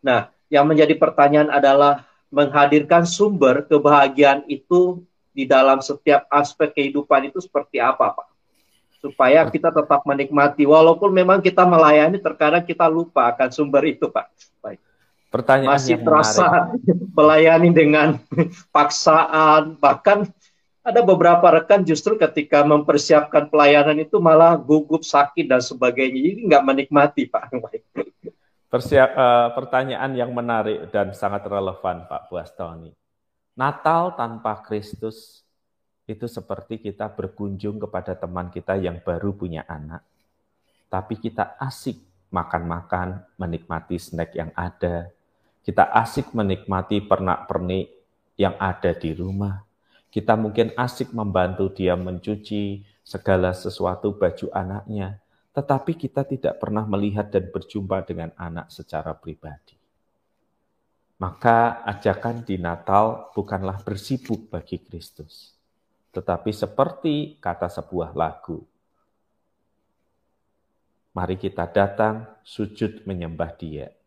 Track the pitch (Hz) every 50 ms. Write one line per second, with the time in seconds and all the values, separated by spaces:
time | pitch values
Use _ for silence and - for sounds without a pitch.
0 | - 135 123 113 - - _ _ _ _ 151 143 143 151 160 151 156 147 156 156
1 | 170 143 - - 143 143 147 151 151 151 139 139 139 139 139 143 143 143 143 -
2 | - _ _ _ _ _ - 143 147 139 139 151 143 143 151 151 147 - 175 175
3 | 170 170 - - 202 214 202 170 139 131 127 143 147 _ 160 147 139 147 147 143
4 | 139 135 135 135 143 139 135 143 - - 143 - _ _ 175 180 180 180 180 175
5 | 175 _ _ _ _ _ _ 135 135 127 139 131 131 135 135 135 - - - -
6 | _ 156 143 139 - _ 139 143 143 - - _ 160 151 - 151 139 135 135 143
7 | 147 _ 147 135 131 147 - - - - _ 139 123 _ - 127 117 113 110 -
8 | 117 101 - - - _ _ _ _ _ _ _ _ _ _ _ _ _ _ _
9 | - 143 143 _ 135 127 139 160 156 - - 156 165 165 160 156 147 - 151 139
10 | - 147 139 139 139 139 147 147 143 143 143 - 147 139 151 160 160 165 165 170
11 | 202 202 185 185 185 185 190 196 175 185 180 - 185 180 175 165 160 151 151 151
12 | 151 165 190 196 - 160 151 _ 156 151 156 175 170 170 170 - 170 165 160 165
13 | 170 - _ 143 120 120 120 - 135 127 127 - 151 143 135 139 139 160 143 -
14 | 127 127 - 110 - _ _ _ - _ _ _ - 107 101 - _ _ _ _
15 | _ _ _ _ _ _ - 127 120 - 131 139 135 131 143 143 135 131 113 110
16 | 117 - 156 - - - - 208 180 170 - - 175 175 220 254 - 196 - 180
17 | 180 190 - - 151 151 156 156 160 160 165 165 170 175 170 160 147 147 151 151
18 | 147 160 147 120 - _ - - 165 165 - - _ _ _ 147 147 143 - -
19 | - 170 160 - 160 165 156 156 156 156 151 156 151 156 160 - - 139 131 -
20 | _ 196 208 202 208 - - _ _ _ _ _ _ _ _ _ _ 247 190 233
21 | 240 185 190 170 165 170 170 - - 180 156 165 - - 208 202 185 160 156 151
22 | - - - - 160 156 - 156 147 - - 143 143 147 151 147 147 147 147 147
23 | 147 - 160 151 147 - - 151 147 147 - 151 147 143 147 147 143 156 151 151
24 | 156 151 - 202 170 165 160 156 165 165 170 151 123 127 151 156 147 - 151 160
25 | 156 - - 143 143 - - 170 160 131 131 127 123 - 135 123 127 123 120 123
26 | 131 131 131 131 139 170 202 220 240 190 160 - 139 135 135 135 143 - 147 147
27 | 143 147 - - 123 - - - - - - 127 113 - - 113 _ _ _ -
28 | - - _ _ _ - _ _ _ _ _ _ _ _ - 120 120 120 147 139
29 | 131 131 - 147 131 123 120 120 120 117 117 131 131 131 - 127 135 135 127 -
30 | 131 135 135 123 120 120 123 120 120 120 117 113 107 107 107 - - - - 104
31 | 101 95 98 - - 98 101 101 - 101 101 101 98 95 90 - - 95 87 85
32 | 85 - 71 73 - _ 90 87 78 - _ _ 90 82 82 82 82 80 _ _
33 | _ _ _ _ _ _ _ _ _ _ _ - 127 143 139 - - 156 165 165
34 | 170 185 175 - 120 113 113 113 - 113 107 104 - - 110 107 104 104 - -
35 | - 110 110 - _ _ _ _ _ _ _ _ _ _ _ _ _ _ _ _
36 | _ - 110 107 - 117 - 113 98 _ 98 - - _ 113 110 _ 104 98 _
37 | 107 107 - - 98 95 _ _ 104 101 98 95 104 104 104 107 104 - - 110
38 | - - 92 - - 87 90 90 90 87 - 92 87 - 95 98 92 87 85 85
39 | _ - 85 85 98 101 98 101 - 90 82 78 - - 85 76 76 76 85 -
40 | _ _ _ _ _ _ _ _ _ _ _ _ _ _ _ _ _ _ - 92
41 | 92 - 113 107 - 113 107 - 104 - - _ 135 135 - - - 135 117 -
42 | _ _ _ _ _ _ - 90 85 - - 82 85 85 85 85 85 _ - 90
43 | 90 92 92 95 _ _ _ _ 95 87 82 82 _ _ 85 82 - _ 90 85
44 | - - - 82 85 - - 85 78 80 _ - 87 87 - _ - 87 87 85
45 | 85 90 _ _ _ _ _ _ _ _ _ _ _ - 92 - 92 - - 113
46 | 113 117 - 143 127 - - 117 107 98 95 - - - 101 92 92 - 104 104
47 | 101 104 95 - 92 92 87 - - - 90 85 90 90 92 95 - _ _ _
48 | _ _ _ _ _ _ _ _ 101 95 90 - 98 95 90 - - 92 - -
49 | - 80 80 80 90 95 95 98 101 101 98 98 101 _ _ _ _ _ _ _
50 | _ _ _ 110 107 - 110 110 110 107 104 - 117 113 - - 127 123 - -
51 | 123 - 113 117 107 101 90 92 90 92 92 - 98 95 - - 95 90 87 87
52 | 90 90 90 87 - - 107 104 - - 107 104 104 101 98 98 101 _ _ _
53 | _ _ - 95 _ - 98 92 90 92 90 92 - 90 87 - 90 90 92 -
54 | - - - - - 90 - - - - - 95 92 92 95 101 98 - 107 104
55 | 98 92 101 101 _ _ _ _ _ _ _ 139 139 - 143 131 - - 165 165
56 | - 131 _ 139 139 - 135 127 - - - - - - 104 104 110 107 101 98
57 | 101 104 98 107 104 104 - 98 90 - - 82 - _ - 107 98 92 95 95
58 | 95 _ 87 87 82 82 _ _ 90 85 82 82 - _ - - 80 _ - 78
59 | 78 85 73 _ _ 82 78 _ _ 76 73 _ _ _ _ _ _ _ _ _
60 | _ _ _ _ _ _ _ _ _ _ _ _ _ _ _ _ _ _ _ _
61 | _ _ _ _ 95 90 - _ - 120 113 113 117 117 - - - 104 101 -
62 | - 107 92 - - 117 113 117 117 - 98 92 87 85 85 82 - - 98 101
63 | 107 110 117 - - - _ - 98 - 104 92 95 95 95 98 - - 104 98
64 | - - 135 127 - - 113 101 - _ - 87 - _ - 82 _ _ 90 85
65 | 82 - _ _ 78 78 _ - _ _ _ _ _ _ _ _ _ _ _ _
66 | _ _ _ 95 90 - 90 - - 110 104 - - 98 - - 135 135 - -
67 | - 165 147 147 147 - - _ - - 85 - 87 87 - - - _ 92 90
68 | 82 80 78 - 82 80 - - _ - 82 78 - _ _ _ _ _ _ _
69 | _ _ _ _ _ _ _ _ _ _ _ _ _ _ _ _ _ _ _ _
70 | _ _ _ _ _ _ _ _ _ _ _ _ _ _ _ _ _ _ _ _
71 | _ _ _ - 90 85 92 92 - 95 - - 85 - - 104 98 101 - -
72 | 110 110 110 113 113 - _ _ _ _ - - 107 98 104 - 113 104 - -
73 | - 98 95 90 85 80 82 76 87 82 85 _ - 80 76 71 - - _ _
74 | _